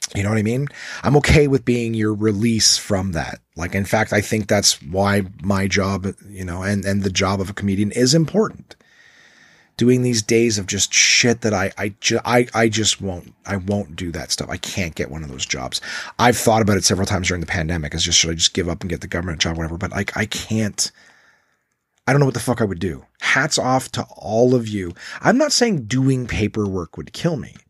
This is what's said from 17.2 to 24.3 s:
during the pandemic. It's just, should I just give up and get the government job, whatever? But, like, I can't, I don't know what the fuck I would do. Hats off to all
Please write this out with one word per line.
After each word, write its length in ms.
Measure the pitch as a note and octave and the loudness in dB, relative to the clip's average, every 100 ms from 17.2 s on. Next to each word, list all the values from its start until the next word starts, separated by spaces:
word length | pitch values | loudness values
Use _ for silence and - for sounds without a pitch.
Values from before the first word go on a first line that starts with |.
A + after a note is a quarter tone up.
| F2+ | -2
during 140 | F2+ | -4
the 40 | E2 | -4
pandemic. 480 | F2 D#2+ E2+ D2 | -4 -2 -4 -4
It's 100 | D#2+ | -4
just, 140 | F2 E2+ | 0 2
should 140 | E2 | 2
I 40 | E2 | 0
just 180 | - | 0
give 160 | - E2+ | 0 -2
up 120 | E2 | -4
and 80 | F#2+ | -6
get 120 | D#2 | -8
the 60 | F2+ | -6
government 340 | F2 F2 D2+ | -6 -6 -4
job, 160 | E2+ E2 | -4 -4
whatever? 200 | D#2+ E2 | -6 -6
But, 140 | F#2 | -6
like, 240 | - G2+ - | -6 -6 -6
I 100 | G#2 | -6
can't, 640 | - - A2 G#2+ - - - _ _ _ _ _ _ _ _ _ _ - | -6 -4 -4 -2 -4 -6 -8 _ _ _ _ _ _ _ _ _ _ 0
I 60 | |
don't 80 | C#3 | 2
know 40 | C#3 | 2
what 100 | - | 0
the 40 | |
fuck 220 | - A#2 | -2 -2
I 40 | A2 | -2
would 140 | F2+ | -2
do. 240 | F#2+ C#2 - _ | -6 -6 -12 _
Hats 380 | - C3+ D3 - | -2 0 0 0
off 340 | B2+ C3 - | 0 0 -2
to 120 | - - - | -6 -8 -10
all 400 | D#2 | -2